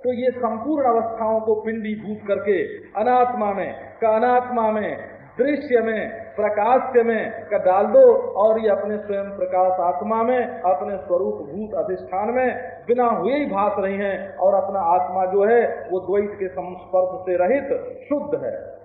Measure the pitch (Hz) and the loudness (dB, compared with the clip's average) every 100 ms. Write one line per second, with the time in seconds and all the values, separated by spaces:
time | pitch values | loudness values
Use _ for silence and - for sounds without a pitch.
0 | 240 240 254 247 233 220 285 302 254 226 | -2 0 0 0 -4 -4 -4 0 2 2
1 | 226 - 220 220 220 214 220 226 214 208 | 0 -4 -2 0 0 0 -2 -6 -6 -8
2 | 190 208 202 190 208 185 135 - - 196 | -8 -10 -4 -2 0 0 -2 -8 -8 -2
3 | 240 247 247 214 208 196 160 123 - - | 2 2 2 0 -2 -2 -6 -8 -16 -2
4 | 220 220 247 247 247 233 220 214 190 139 | 0 2 4 2 2 0 0 0 -4 -8
5 | - - - - 269 277 - 240 220 214 | -12 -18 -16 -2 0 0 2 2 2 -4
6 | 160 - - - 208 208 208 254 - 240 | -6 -10 -10 -2 0 2 4 2 4 2
7 | 233 220 175 - - 202 180 185 214 262 | 4 0 -4 -8 -4 0 4 4 6 10
8 | 254 - - 185 220 226 220 196 202 208 | 10 8 0 2 2 4 2 0 -2 -6
9 | 208 196 196 196 185 185 185 185 175 180 | -4 -6 -6 -6 -2 2 2 2 0 0
10 | 208 226 233 254 220 - 180 185 208 190 | 0 2 2 2 0 0 0 2 -2 -6
11 | - 175 208 208 156 185 214 185 160 180 | -2 0 0 -4 -8 -10 -6 -4 -4 -6
12 | - 185 214 254 254 - - - - 240 | -6 -4 -2 0 -2 -4 -10 -14 -2 2
13 | 240 202 185 285 277 190 208 202 190 196 | 2 2 0 0 -2 0 0 0 -2 -2
14 | 202 190 - - 277 190 196 196 170 180 | -4 -4 -8 0 2 2 0 -2 2 2
15 | 180 190 185 202 208 240 220 - - 185 | 0 -2 0 2 4 4 2 -4 -6 -6
16 | 180 202 208 - 190 180 180 180 - 185 | 0 -2 -2 -6 -8 -6 -10 -12 -2 0
17 | 185 185 185 175 180 277 - - - - | 0 -4 -4 0 2 0 0 -6 -6 -14
18 | - 294 277 - 127 - - - | -6 -4 -2 -4 -4 -8 -12 -18